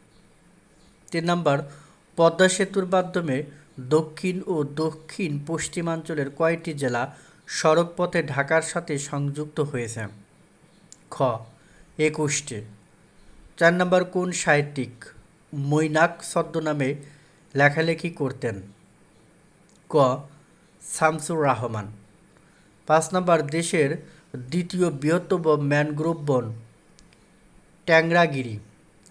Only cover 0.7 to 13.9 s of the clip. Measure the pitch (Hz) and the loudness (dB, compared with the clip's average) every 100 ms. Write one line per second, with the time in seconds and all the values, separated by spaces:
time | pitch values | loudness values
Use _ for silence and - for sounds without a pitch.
0.7 | _ _ _ - 170 170 175 151 143 143 | _ _ _ -8 -4 0 0 2 0 -2
1.7 | - - _ _ - 165 160 185 190 196 | -14 -20 _ _ 2 4 6 4 4 -2
2.7 | 202 180 185 175 180 165 131 - - _ | -2 0 0 0 -2 -2 -4 -6 -14 _
3.7 | - 127 156 160 - 185 180 - 165 143 | -14 0 2 2 -4 -4 -4 -4 -2 -2
4.7 | 143 160 156 - - 165 143 143 160 - | -2 -4 -4 -12 -6 -4 -4 -4 -6 -6
5.7 | 180 170 165 156 156 139 - 165 165 165 | -6 -4 -4 -4 -4 -4 0 0 0 -4
6.7 | 143 131 120 131 - - _ - - 160 | -4 -2 -2 -4 -8 -20 _ -12 0 2
7.7 | 160 170 - 175 175 139 135 143 160 160 | 4 2 -2 -2 -2 -2 -2 0 0 0
8.7 | 175 170 143 143 143 143 143 151 160 147 | -4 -4 -6 -6 -4 -4 -4 -6 -4 -4
9.7 | 123 113 110 104 - - _ _ _ _ | -4 -6 -8 -10 -12 -20 _ _ _ _
10.7 | _ _ - - - 131 113 117 - _ | _ _ -20 -10 0 0 0 -8 -20 _
11.7 | - - - 156 156 151 - - 107 110 | -20 -12 -2 0 0 -2 -2 -6 -10 -12
12.7 | - _ _ _ _ - - - - 170 | -18 _ _ _ _ -20 -20 -14 2 4
13.7 | 180 180 | 4 4